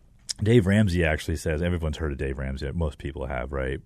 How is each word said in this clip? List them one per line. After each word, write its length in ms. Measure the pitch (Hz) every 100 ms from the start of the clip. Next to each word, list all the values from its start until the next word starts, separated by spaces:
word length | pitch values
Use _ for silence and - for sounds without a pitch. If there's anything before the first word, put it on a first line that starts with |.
| - _ - -
Dave 240 | 107 123 92
Ramsey 360 | 104 110 87
actually 320 | 82 78 - 82
says, 260 | 87 78
everyone's 360 | 87 87 80 73
heard 140 | 78
of 40 | 67
Dave 200 | 69 67
Ramsey, 320 | 67 67 69
most 240 | 80 80 -
people 280 | - 71 67
have, 240 | 65 65
right? 280 | 69 65 67